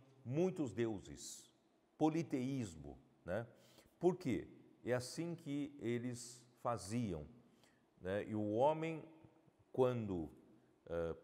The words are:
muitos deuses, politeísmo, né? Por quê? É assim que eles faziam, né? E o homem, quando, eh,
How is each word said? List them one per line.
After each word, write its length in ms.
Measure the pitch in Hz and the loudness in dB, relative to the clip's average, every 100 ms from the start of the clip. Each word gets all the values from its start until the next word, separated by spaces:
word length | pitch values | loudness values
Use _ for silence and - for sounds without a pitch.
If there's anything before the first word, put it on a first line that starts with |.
| - - | -16 -12
muitos 480 | 117 143 185 180 135 | -2 2 2 2 0
deuses, 800 | 98 113 101 78 69 - - - _ _ _ _ - | 2 0 0 -6 -12 -12 -12 -16 _ _ _ _ 2
politeísmo, 1000 | 156 165 - 139 127 139 107 78 71 67 - - | 4 4 0 0 0 -2 -4 -6 -12 -14 -18 -12
né? 220 | 82 101 120 - - - - - | -4 -4 -4 -12 -20 -20 -20 2
Por 180 | 175 175 | 4 4
quê? 300 | 139 90 65 - - - | 2 0 -2 -12 -20 -6
É 80 | 107 | 0
assim 420 | 123 123 - 170 | 0 0 -4 -4
que 400 | 170 151 143 143 143 | -6 -4 -4 -4 -4
eles 640 | 113 120 123 120 - - - - | 0 0 -2 -6 -10 -16 -20 -6
faziam, 640 | 127 113 92 117 113 80 73 - - - - _ _ - | -2 -2 -2 -2 0 -2 -6 -14 -20 -20 -20 _ _ -8
né? 240 | 90 101 - | -2 0 0
E 80 | |
o 180 | 107 104 | 0 2
homem, 500 | 107 139 160 160 160 - - - - - _ _ | 4 4 4 -2 -4 -10 -18 -20 -20 -20 _ _
quando, 560 | - 127 123 104 90 76 - - - - _ - | 4 4 4 0 -2 -4 -8 -20 -20 -20 _ -6
eh, 280 | 85 82 80 | -2 -2 -4